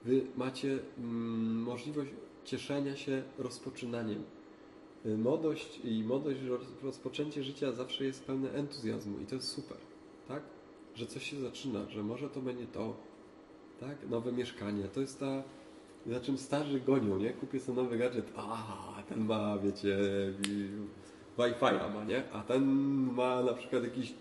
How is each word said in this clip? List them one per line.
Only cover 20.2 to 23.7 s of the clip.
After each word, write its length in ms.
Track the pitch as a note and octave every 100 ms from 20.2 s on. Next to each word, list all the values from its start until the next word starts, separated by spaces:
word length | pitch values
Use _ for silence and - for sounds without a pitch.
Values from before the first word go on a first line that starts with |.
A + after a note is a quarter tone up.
| G2 F#2+ G2+
i 200 | G2+ G2 G#2 G#2 - - - - -
Wi-Fi'a 560 | A#2+ - B2+ G2 -
ma, 100 | G#2
nie? 180 | G#2+ B2 C3+
A 100 | G#2
ten 220 | G#2+ B2+ C3+ C3+ C#3 C#3 C3
ma 300 | A#2+ B2+ B2+
na 100 | B2
przykład 320 | A#2 -